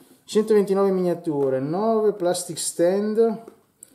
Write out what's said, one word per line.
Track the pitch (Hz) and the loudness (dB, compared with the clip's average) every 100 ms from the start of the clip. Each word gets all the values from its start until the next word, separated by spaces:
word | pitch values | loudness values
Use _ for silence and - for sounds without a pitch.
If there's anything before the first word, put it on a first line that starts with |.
| _ _ - | _ _ -2
centoventinove | 214 220 214 196 190 196 | -2 2 2 2 2 2
miniature, | 190 180 170 165 143 135 131 | 2 0 -2 -2 -2 0 0
nove | 139 180 220 220 214 | -2 -2 0 2 0
plastic | 190 175 180 - 151 | 0 -2 -2 -6 -8
stand, | - - 175 196 214 214 226 208 - - _ _ - | -8 0 0 2 0 2 0 0 -12 -20 _ _ -20